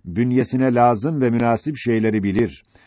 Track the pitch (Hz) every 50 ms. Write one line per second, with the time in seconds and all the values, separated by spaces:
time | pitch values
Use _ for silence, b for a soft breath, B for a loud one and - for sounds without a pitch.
0 | - 87 85 98 123 123 123 131 123 - 131 127 131 131 120 120 120 123 120 101
1 | 113 156 160 147 131 120 117 117 120 117 117 110 - 156 151 - - 120 117 110
2 | 107 110 107 107 95 101 95 107 120 90 - - b b b b b